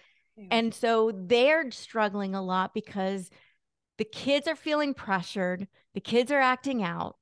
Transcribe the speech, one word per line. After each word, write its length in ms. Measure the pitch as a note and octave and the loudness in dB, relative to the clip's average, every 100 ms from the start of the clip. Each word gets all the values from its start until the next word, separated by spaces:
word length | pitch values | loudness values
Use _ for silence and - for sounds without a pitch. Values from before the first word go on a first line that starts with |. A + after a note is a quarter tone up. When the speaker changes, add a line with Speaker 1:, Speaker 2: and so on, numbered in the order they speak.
| _ _ _ - | _ _ _ -20
Speaker 1:
Yeah. 100 | F#3+ | -2
Speaker 2:
And 240 | A3+ A3+ | 0 0
so 380 | - A3+ A3+ A3 | 0 2 4 2
they're 560 | G3 F3+ A#3+ C4 D#4+ C#4 | 0 2 4 6 4 0
struggling 640 | - - A3+ G#3+ G3+ G3 | -8 -6 -2 0 0 -4
a 80 | G3 | -4
lot 320 | F#3 F#3 F#3+ | -2 0 0
because 560 | E3+ - G3+ F#3+ G3 F3 - _ _ _ _ _ - | -4 -6 -4 -2 -4 -8 -18 _ _ _ _ _ -8
the 60 | |
kids 440 | G#3+ - C4 C#4+ E4 | -8 -4 0 2 0
are 80 | D4+ | -4
feeling 380 | D#4+ D4+ C#4+ | -2 0 0
pressured. 760 | C4+ - F#3+ E3+ G#3 F3+ F3+ G3 _ _ | -4 -2 -2 -2 -4 -2 -4 -8 _ _
The 60 | G3 | -12
kids 320 | - A#3 B3 | -2 0 2
are 80 | C#4+ | 4
acting 420 | B3+ B3+ C#4 B3+ | 4 2 -2 -2
out. 340 | F3 E3+ F2 - | -2 -2 -6 -10